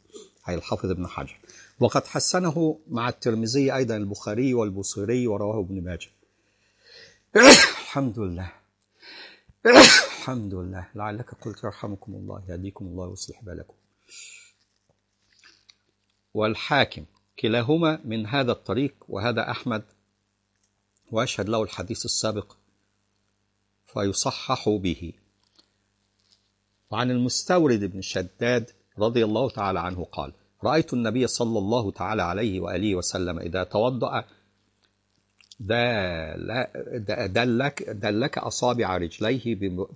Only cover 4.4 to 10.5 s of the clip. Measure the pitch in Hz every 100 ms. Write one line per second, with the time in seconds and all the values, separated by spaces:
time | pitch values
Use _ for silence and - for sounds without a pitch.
4.4 | 131 120 107 95 98 - 104 127 120 101
5.4 | 104 110 92 95 87 85 - _ _ _
6.4 | _ _ _ _ _ - - _ _ 208
7.4 | 262 - - - - 143 135 107 98 87
8.4 | 92 - _ _ _ _ - - - -
9.4 | _ _ 226 247 254 - - - - 127
10.4 | 101